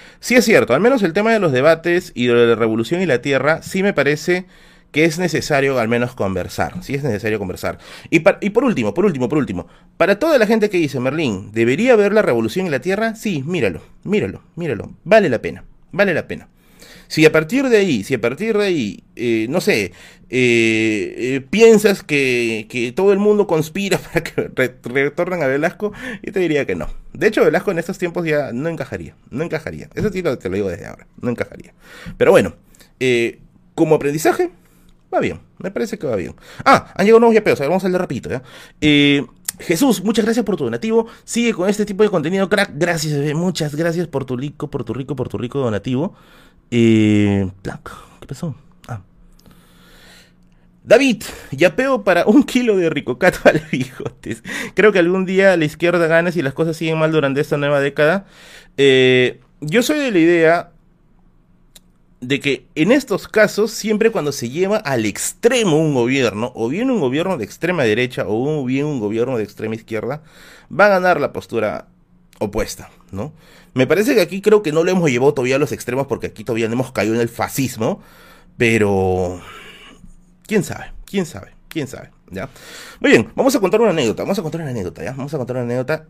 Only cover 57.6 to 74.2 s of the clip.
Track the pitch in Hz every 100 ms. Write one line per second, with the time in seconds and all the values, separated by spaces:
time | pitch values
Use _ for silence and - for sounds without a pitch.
57.6 | 143 143 139 143 151 190 - - - -
58.6 | - - 139 131 131 127 123 - _ _
59.6 | 147 190 247 302 269 190 160 175 160 170
60.6 | - _ _ _ _ _ _ _ _ _
61.6 | _ - _ _ _ _ 123 139 143 127
62.6 | - - 165 277 - 185 - 214 208 -
63.6 | 226 - 214 214 226 208 147 131 120 143
64.6 | 190 214 - 131 107 - - - 240 254
65.6 | 214 151 160 135 120 139 120 98 120 -
66.6 | 113 165 262 233 131 139 185 170 101 -
67.6 | - 180 117 107 123 127 95 107 135 156
68.6 | 127 131 147 139 104 110 123 123 101 -
69.6 | 107 110 - 110 107 147 - - - -
70.6 | - 120 208 190 180 160 131 117 - 117
71.6 | 107 76 - _ _ _ _ - 107 110
72.6 | 101 - - - _ 95 131 - - -
73.6 | - 131 127 160 214 254